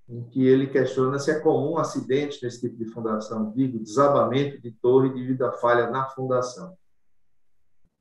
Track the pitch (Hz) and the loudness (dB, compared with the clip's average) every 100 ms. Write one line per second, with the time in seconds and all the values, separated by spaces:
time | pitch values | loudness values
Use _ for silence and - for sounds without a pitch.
0 | - 120 120 135 131 135 135 135 127 - | -18 -14 -8 2 6 6 4 0 0 0
1 | 131 139 - 151 156 131 143 160 147 139 | 0 0 -2 0 2 2 0 -2 -2 -4
2 | 110 135 143 - 120 - 120 - 113 117 | -2 -2 -2 -6 -10 -8 -8 -8 -10 -6
3 | 110 107 - 110 107 117 131 113 110 113 | -4 -4 -4 -6 -4 -2 -2 -2 -4 2
4 | 143 135 120 131 139 - 120 - 123 131 | 4 4 2 2 -2 -6 -16 -4 4 6
5 | 135 131 127 127 123 - 120 120 117 135 | 4 0 -4 -2 -2 0 2 4 2 -2
6 | 135 - 131 127 - 90 90 - _ _ | -4 -6 -2 -2 -2 -8 -16 -18 _ _
7 | _ _ _ _ _ _ _ _ - _ | _ _ _ _ _ _ _ _ -20 _